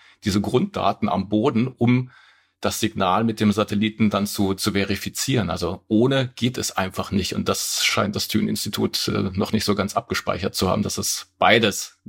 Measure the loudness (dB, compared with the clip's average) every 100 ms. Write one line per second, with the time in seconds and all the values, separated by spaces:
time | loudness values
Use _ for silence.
0 | -20 _ -2 0 2 0 0 0 0 0
1 | -2 -2 0 0 2 0 -2 0 2 2
2 | 0 -12 -20 _ _ _ -4 -2 -4 0
3 | 2 2 0 2 2 2 0 0 0 2
4 | 0 2 -2 0 0 0 0 0 0 -2
5 | -4 -6 -2 0 0 -2 -4 -4 0 2
6 | 4 2 -2 -2 -2 -2 -4 -4 -4 -4
7 | -2 -2 -2 -2 -2 -2 -2 -2 0 0
8 | 0 -2 -2 0 0 -2 -4 -2 -2 -2
9 | -2 0 -2 -2 0 0 0 0 -2 -2
10 | -4 -4 -2 -2 -4 0 0 2 0 -2
11 | -4 -4 -6 2 6 6 4 0 -8 _